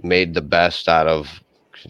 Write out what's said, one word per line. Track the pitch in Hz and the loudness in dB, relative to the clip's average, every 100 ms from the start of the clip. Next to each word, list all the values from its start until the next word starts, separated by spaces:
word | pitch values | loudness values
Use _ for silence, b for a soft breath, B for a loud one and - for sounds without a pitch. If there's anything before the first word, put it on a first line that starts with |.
made | 87 90 90 | -2 0 0
the | 82 | -2
best | 73 85 87 - - | -2 0 0 0 0
out | 82 78 | 2 2
of | 80 73 - _ _ _ - - | 0 -4 -16 _ _ _ -20 -20